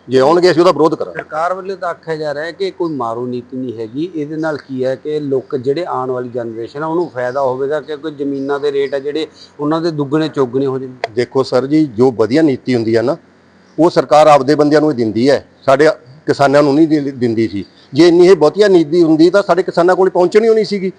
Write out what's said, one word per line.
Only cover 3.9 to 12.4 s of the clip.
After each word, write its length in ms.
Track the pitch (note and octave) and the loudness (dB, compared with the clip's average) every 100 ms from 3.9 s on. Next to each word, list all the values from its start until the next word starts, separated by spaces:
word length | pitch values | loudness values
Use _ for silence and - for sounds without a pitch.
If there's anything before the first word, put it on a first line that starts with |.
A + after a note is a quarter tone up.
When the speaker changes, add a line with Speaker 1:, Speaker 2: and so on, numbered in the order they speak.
| B2+ F3 E3 | -8 -8 -8
Speaker 2:
ਇਹਦੇ 200 | D3 D#3 | -8 -6
ਨਾਲ 220 | D#3+ D3 | -6 -6
ਕੀ 280 | - C3 B2+ | -8 -6 -4
ਹੈ 100 | C3 | -6
ਕਿ 240 | D3+ D3+ | -6 -6
ਲੋਕ, 360 | C#3+ C3+ A2+ C#3+ | -2 -4 -4 -6
ਜਿਹੜੇ 300 | B2 C#3+ E3+ | -4 -4 -4
ਆਉਣ 260 | C3 B2+ | -6 -4
ਵਾਲੀ 180 | B2+ B2+ | -6 -6
ਜਨਰੇਸ਼ਨ 540 | A#2+ A#2 A2+ A2+ C#3+ | -8 -8 -10 -12 -10
ਆ, 40 | D#3+ | -6
ਉਹਨੂੰ 220 | E3 E3 | -4 -4
ਫਾਇਦਾ 320 | A#2+ B2 C3 | -6 -6 -2
ਹੋਵੇਗਾ, 400 | C3+ C3 C3+ D3+ | -2 -2 -4 -4
ਕਿਉਂਕਿ 300 | C3+ D3+ D#3 | -6 -10 -10
ਜ਼ਮੀਨਾਂ 480 | C#3+ C#3+ C#3 C3+ C#3+ | -8 -6 -6 -4 -4
ਦੇ 120 | D3 | -2
ਰੇਟ 220 | C#3 C#3 | -2 -2
ਆ 60 | C#3 | -4
ਜਿਹੜੇ, 280 | C#3 D3 D3+ - - _ | -6 -6 -8 -12 -20 _
ਉਹਨਾਂ 220 | D3 D#3+ | -4 -2
ਦੇ 100 | E3+ | -2
ਦੁੱਗਣੇ 360 | D3+ C#3+ D3+ D#3 | -4 -4 -2 -2
ਚੌਗੁਣੇ 380 | - C3 C3 C#3 | -2 -2 -2 -2
ਹੋ 140 | C3 | -4
ਜਾਣਗੇ। 340 | C3 B2+ - G#2+ | -8 -12 -8 -4
Speaker 1:
ਦੇਖੋ 280 | A#2+ C3+ | -2 -2
ਸਰ 240 | B2+ B2+ C3 | -2 -2 0
ਜੀ, 180 | D#3 D#3 | 0 0
ਜੋ 260 | G#2+ C3 | 2 0
ਵਧੀਆ 300 | A2 G#2+ C#3 | 2 0 2